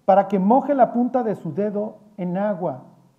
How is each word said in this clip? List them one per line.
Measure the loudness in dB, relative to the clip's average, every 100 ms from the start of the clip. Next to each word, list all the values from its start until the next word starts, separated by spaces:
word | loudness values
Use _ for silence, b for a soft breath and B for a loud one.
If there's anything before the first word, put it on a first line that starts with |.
"Para | 2 4 4
que | 0
moje | 4 2 2
la | 2 2
punta | 2 -2 -2
de | -2
su | -4 -6
dedo | -4 -4 -4 -6 -10 _ -10
en | -6 -4
agua | -4 -4 -6 -8 -14 _ _